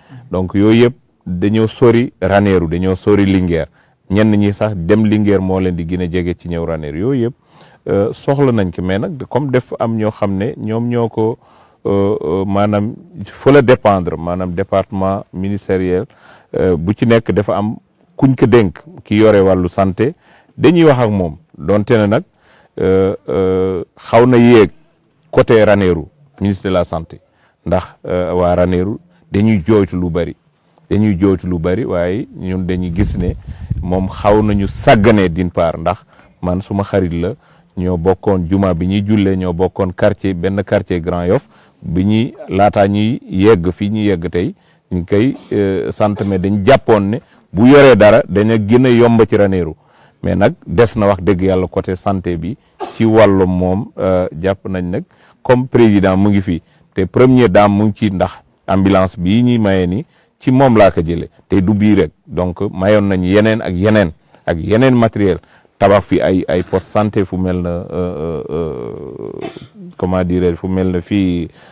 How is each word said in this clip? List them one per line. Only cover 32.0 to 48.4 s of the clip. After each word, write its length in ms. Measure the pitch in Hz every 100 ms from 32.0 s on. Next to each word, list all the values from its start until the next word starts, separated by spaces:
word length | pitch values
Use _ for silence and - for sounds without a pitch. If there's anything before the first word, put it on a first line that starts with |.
| 87 101 - 240
ñun 280 | 92 92 90
dañuy 240 | 90 90
gis 220 | 85 104 -
ne 160 | 90 - - - - -
moom 240 | 90 92 95
xaw 340 | - 113 107
nañu 260 | 107 101 98
sàgganee 600 | - - 123 104 107 92
d'une 220 | 82 90
part, 260 | - 82 78
ndax 280 | 85 90 _ _ _ _
man 200 | 90 90
suma 220 | 98 101
xarit 260 | 98 101 92
la, 220 | 85 87 135 _ _ _ -
ñoo 200 | 90 90
bokkoon 480 | 87 92 - 95 85
juma 240 | 98 98
bi 120 | 85 90
ñuy 160 | 101
jullee, 320 | 101 107 98 95
ñoo 160 | 90
bokkoon 380 | 85 92 - 95
quartier, 420 | 87 104 104 98
benn 280 | 90 90 98
quartier 380 | 95 104 - 87
Grand 260 | 82 87 87
Yoff, 220 | 107 - _ _ _
bi 220 | - 85
ñuy, 300 | 98 110 120 - -
laataa 380 | 95 101 107 98
ñuy 320 | 101 107 135 240
yegg 440 | 92 101 104 85
fii 180 | - 104
ñuy 160 | 107 104
yegg 240 | 92 87
tey, 240 | 87 123 202 _ _ _
ñu 60 | 90
ngi 40 |
koy, 320 | 85 101 127 139 -
euh, 380 | 104 98 95 55
sant, 240 | - 107 101
mais 140 | 101 95
dañ 240 | 95 104
jàppoon 360 | 95 135 - 107 101
ne 80 | 120 - _ _
bu 140 | 87 123
yoree 300 | 143 135 110
dara, 260 | 104 110 -
dana 280 | 92